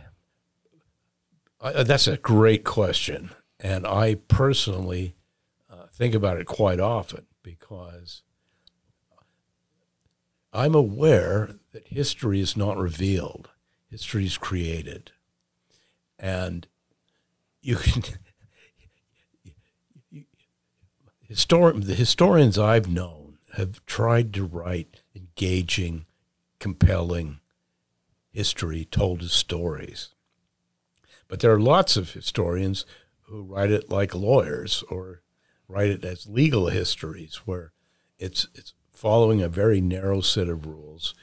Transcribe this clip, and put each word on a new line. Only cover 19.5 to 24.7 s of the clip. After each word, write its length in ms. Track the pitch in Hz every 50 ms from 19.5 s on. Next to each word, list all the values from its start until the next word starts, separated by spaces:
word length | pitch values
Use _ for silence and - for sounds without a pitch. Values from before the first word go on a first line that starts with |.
| 76 _ _ _ _ _ _ _ _ - _ _ -
<laughs> 100 | 147 147 _ _ _ _ _ _ _ _ _ _ _ _ _ _ _ _ _ _ _ _ _
histor-, 540 | 107 98 - - 175 170 175 165 - 110 101
the 120 | 98 92
historians 640 | 92 120 - - - 170 190 196 165 143 117 92 101
I've 280 | 107 104 113 113 104 98
known 520 | 87 87 90 87 82 76 - - - _ _ _ -
have 300 | - 98 92 95 - _ -
tried 460 | - - 113 117 117 117 120 113 101
to 100 | 95 95
write 560 | 87 82 85 82 90